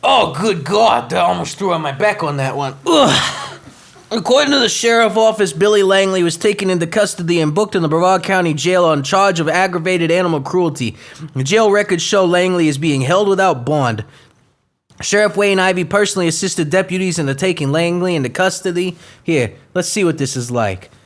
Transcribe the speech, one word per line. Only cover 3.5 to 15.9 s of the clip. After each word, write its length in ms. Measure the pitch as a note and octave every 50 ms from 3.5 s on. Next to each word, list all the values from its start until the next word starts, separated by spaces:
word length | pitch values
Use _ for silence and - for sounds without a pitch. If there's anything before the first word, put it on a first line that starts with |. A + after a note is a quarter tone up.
| - - - - - - - - - - - -
According 440 | - A#3 F3 - A#3+ C4+ D4 F#3
to 80 | F#3 F#3
the 80 | - G3+
sheriff 480 | - - - A#3 A#3 A#3 A#3 A3 F#3
office, 360 | A3 A3 A3 G#3+ - G#3 F3+
Billy 300 | D#3 D#3 F#3+ G#3 G#3+ G#3
Langley 400 | G3+ F#3+ F#3+ F#3+ G3 F#3+ F#3+ F#3+
was 140 | F3 E3+ E3
taken 340 | - - A3 G#3 G3+ G#3 F#3+
into 160 | F#3 F3+ E3
custody 540 | E3 E3 A3 G#3 G#3 - - F3+ E3 F3 E3+
and 120 | D#3+ D3+
booked 220 | D3 F3+ G#3+ G3+ -
in 80 | F#3+
the 60 | E3 D#3
Brevard 340 | D3+ D#3+ F3 F3+ F#3+ F#3
County 320 | F3 - G3 F#3 F3+ E3+ D3+
Jail 300 | D3 B2+ E3+ F#3 F3+ F3
on 180 | E3 D#3 C#3+
charge 380 | C#3 C3+ - F#3+ G3 G3 F#3+ E3
of 80 | E3 D3
aggravated 640 | D#3 F3 F#3+ F#3+ F3 F3+ D#3+ F3+ F#3 F3+ E3 D#3+
animal 280 | E3 F3+ F#3 F3 E3 D3+
cruelty. 560 | C3+ - - F#3 F3+ E3+ D3 - B2+ A2+ G2 - - - - - D3+ D#3 -
The 80 | C3+
jail 300 | C3 C3+ F3+ A3 A3+ G#3+
records 320 | G3 G#3 G#3 G3+ F#3+ E3+ E3
show 200 | - - G3 F#3+
Langley 440 | F3 F3 F3 F3+ F#3 F#3 F3 E3+ D#3
is 100 | D3 C3+
being 220 | D3+ E3+ D3 C3+
held 260 | C3+ B2+ E3+ F#3+ G#3+
without 400 | G3 G3 F#3 F#3+ F#3+ E3 C3 A#2+
bond. 380 | B2+ D3+ D3+ C#3 B2 A2+ G#2 G#2+ - - - - _ _ _ _ _ _ _ _ _ _ _ _ _ _ _
Sheriff 360 | - - - G3+ G#3+ G#3 -
Wayne 220 | F#3 G3+ G3+ G3 F#3+
Ivey 260 | F#3 F#3 F#3 F3+ F3+
personally 440 | D#3+